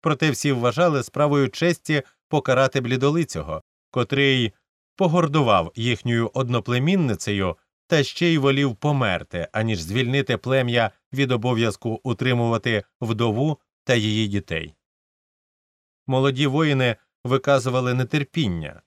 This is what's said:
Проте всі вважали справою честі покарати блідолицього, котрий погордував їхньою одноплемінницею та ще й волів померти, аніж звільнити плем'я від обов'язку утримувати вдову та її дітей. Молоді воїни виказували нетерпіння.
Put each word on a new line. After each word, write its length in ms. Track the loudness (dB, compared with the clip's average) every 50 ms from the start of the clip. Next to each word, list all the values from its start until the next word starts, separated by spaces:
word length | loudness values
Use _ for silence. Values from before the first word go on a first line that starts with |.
Проте 300 | 0 -2 -2 0 0 0
всі 220 | 0 0 0 -2 0
вважали 500 | 2 0 0 2 2 2 2 2 0 -2
справою 460 | -4 _ 0 0 2 4 2 2 0
честі 540 | 0 0 0 0 0 -2 _ -2 -2 -2 -2 -4 _ _ _ _
покарати 520 | -2 -2 2 2 2 4 4 2 2 -2
блідолицього, 800 | -2 -2 -2 0 0 0 2 0 -2 -4 -6 -10 -8 -8 -10 -12 -12 _ _ _ _ _
котрий 640 | -4 -4 -2 -2 0 2 2 2 2 2 0 -2 -4 _ _ _ _ _ _ _ _
погордував 760 | -2 0 2 2 2 2 2 2 2 4 4 4 4 2 0 -6
їхньою 560 | -4 -2 -2 -2 -2 -2 -2 0 0 0 -2 _
одноплемінницею 1200 | -4 -2 0 -2 -2 -2 0 -2 0 2 2 2 2 2 0 -2 -2 -4 -4 -2 -2 -2 -2 -4 _ _ _ _ _ _
та 160 | _ 0 0 0
ще 240 | 0 -2 -2 0
й 120 | 0 2 2
волів 380 | 2 2 2 2 0 -2 -2
померти, 720 | -2 -2 -2 0 2 0 0 0 -2 -6 _ -8 -8 -8 -4 -4
аніж 280 | -4 -2 -2 -2 -4
звільнити 560 | -6 -4 -4 -2 -2 0 0 -2 -2 -2 -4
плем'я 540 | -4 -2 -2 0 0 0 0 0 0 0 0 _ _ _ _ -4
від 200 | -2 0 0 0
обов'язку 680 | -2 0 0 0 0 0 0 -2 -4 -6 -8 -8 -6 _
утримувати 840 | -6 -4 -2 -2 0 0 0 0 0 0 -2 0 0 -2 -2 -2 _ _ _
вдову 580 | -6 -4 -2 0 0 0 0 0 0 -2 -2 _ _ _ _ _ _
та 100 | 0 0
її 340 | 2 2 0 0 0 0 0
дітей. 460 | -2 -4 -4 -4 -8 -8 -8 -10 -16 _ _ _ _ _ _ _ _ _ _ _ _ _ _ _ _ _ _ _ _ _ _ _ _ _ _
Молоді 400 | -2 0 2 2 2 2 2 0
воїни 500 | 0 2 2 2 2 2 2 2 0 -2 _ _ _ _ _ _
виказували 680 | -2 -2 0 2 2 2 2 2 0 -2 -2 -2 0 -2
нетерпіння. 880 | -2 -2 -2 -2 -4 -4 -2 _ -4 -2 -2 -2 -4 -8 -10 -14 -16 _